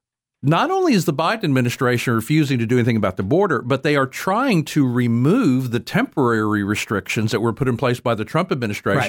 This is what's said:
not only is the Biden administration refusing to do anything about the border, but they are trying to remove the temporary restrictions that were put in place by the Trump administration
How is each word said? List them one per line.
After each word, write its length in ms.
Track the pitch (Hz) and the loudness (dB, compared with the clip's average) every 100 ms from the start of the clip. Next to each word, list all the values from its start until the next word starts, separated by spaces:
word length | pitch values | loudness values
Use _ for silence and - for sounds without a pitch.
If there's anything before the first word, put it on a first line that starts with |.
| _ _ _ _ 131 | _ _ _ _ 0
not 240 | 170 277 | 2 2
only 200 | 381 370 | 2 2
is 140 | 208 165 | 2 0
the 80 | |
Biden 320 | 143 165 220 170 | -2 -2 -2 0
administration 680 | 131 120 - 123 120 - 113 | 0 0 0 0 0 0 -2
refusing 440 | 110 151 139 131 | 2 0 2 0
to 60 | 113 | 0
do 100 | 123 | 2
anything 220 | 117 113 | 2 2
about 180 | 98 92 | 0 -2
the 80 | |
border, 380 | 98 160 202 131 | 0 2 2 -2
but 220 | 123 135 | -2 -2
they 120 | 151 143 | 0 0
are 100 | 131 | 0
trying 580 | - - 202 277 180 147 | -4 -4 -2 0 0 0
to 200 | 156 131 | 0 0
remove 840 | 120 123 117 135 240 185 127 127 | 2 2 2 2 2 2 0 0
the 80 | 117 | -4
temporary 840 | - 185 269 - 123 113 107 104 98 | -2 -2 -2 0 0 2 0 0 0
restrictions 640 | 104 - 101 - - 107 | -2 -2 -4 -4 -2 -2
that 80 | 113 | 0
were 140 | 117 | -2
put 160 | 104 127 | -2 -2
in 80 | 117 | 0
place 240 | 131 123 | -2 -2
by 120 | 123 | -2
the 120 | 113 110 | -2 -2
Trump 260 | 156 180 | -4 -2
administration 480 | 151 117 101 113 135 | -4 -4 -4 -2 0